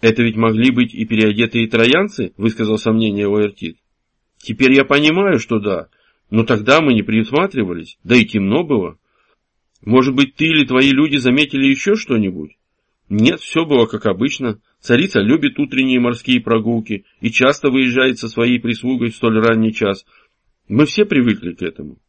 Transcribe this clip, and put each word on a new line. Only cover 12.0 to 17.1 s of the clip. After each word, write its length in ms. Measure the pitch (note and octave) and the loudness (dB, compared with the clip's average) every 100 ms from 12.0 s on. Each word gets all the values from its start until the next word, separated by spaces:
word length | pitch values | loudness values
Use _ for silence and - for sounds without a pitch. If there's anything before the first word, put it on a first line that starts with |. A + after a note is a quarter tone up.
| - A#2+ G2 F2+ D2+ _ _ _ _ _ _ | 0 -2 -2 -6 -14 _ _ _ _ _ _
«Нет, 320 | G#2 A#2 E3+ | 0 2 0
все 240 | - E3 | -4 -4
было 220 | E3 C3+ A2+ | 0 2 2
как 200 | - A2+ | -2 -4
обычно. 540 | F#2 C3 - B2 G#2+ _ _ | -2 -4 -4 -8 -8 _ _
Царица 400 | - C3+ F#3+ A#2+ | 0 0 2 0
любит 380 | G2+ D#3 C#3+ B2+ | 2 2 0 -2
утренние 420 | C#3+ B2+ C3 B2+ | -6 -4 -2 0
морские 400 | A#2+ A#2 - B2+ | 0 -2 -2 -2
прогулки 640 | A2+ A2+ A2 A#2 A2 G2+ _ | 0 0 0 -4 -4 -10 _